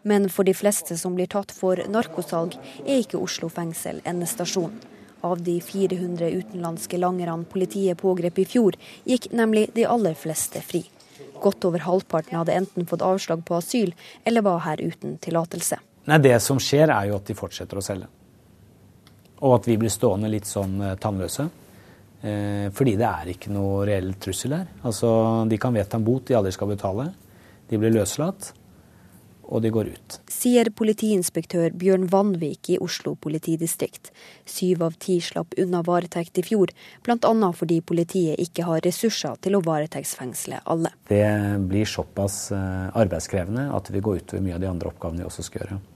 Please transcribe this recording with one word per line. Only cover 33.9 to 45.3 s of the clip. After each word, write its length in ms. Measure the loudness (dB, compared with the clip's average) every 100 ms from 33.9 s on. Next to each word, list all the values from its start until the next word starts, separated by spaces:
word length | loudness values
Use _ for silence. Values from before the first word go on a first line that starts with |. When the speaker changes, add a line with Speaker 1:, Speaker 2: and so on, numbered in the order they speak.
| -6 -20 -20 -20 -20 -14
Speaker 1:
Syv 380 | -2 0 2
av 160 | 0 -2
ti 140 | 0 0
slapp 360 | 0 -6 -4 -2
unna 240 | 0 0
varetekt 560 | 2 0 0 -6 -4 -4
i 60 | 0
fjor, 240 | 2 2 0 -20 -10
blant 240 | 0 2 4
annet 320 | 4 2 0
fordi 220 | 0 0
politiet 560 | 2 0 2 2 2 0
ikke 300 | -2 -2 0
har 160 | 2 0
ressurser 540 | 2 0 0 -4 -4
til 160 | 0 2
å 60 | 2
varetektsfengsle 920 | 0 -2 -6 -8 -8 -8 -8 -8 -8 -2
alle. 240 | 0 0 -4 0
Speaker 2:
Det 160 | 4 4 2 0 0 0
blir 240 | 0 0
såpass, 640 | -2 -6 -2 -2 -2 -6
eh, 400 | -4 -2 -4 -2
arbeidskrevende 800 | 2 2 2 -2 -4 -2 -4 -2
at 160 | -4 -4
vi 120 | -4
går 200 | -2 -2
utover 220 | -4 -4
mye 100 | -4
av 80 | -2
de 80 | -4
andre 220 | -4 -6
oppgavene 320 | -6 -8 -6
vi 60 | -8